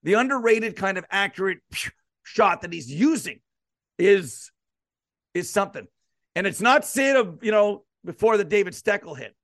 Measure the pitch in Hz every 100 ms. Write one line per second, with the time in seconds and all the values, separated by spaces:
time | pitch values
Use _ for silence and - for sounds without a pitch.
0 | 147 208 254 262 226 226 220 - 190 185
1 | 165 196 196 - 190 175 _ - - _
2 | _ _ - - 208 - 175 170 120 143
3 | 277 302 170 110 _ _ _ _ _ -
4 | 180 202 151 - - _ _ _ _ _
5 | _ _ _ 175 160 202 196 139 - _
6 | _ _ _ - 196 - 220 302 202 254
7 | 269 269 214 151 214 214 208 202 _ _
8 | 175 - 220 214 180 208 185 - - 202
9 | - 135 113 _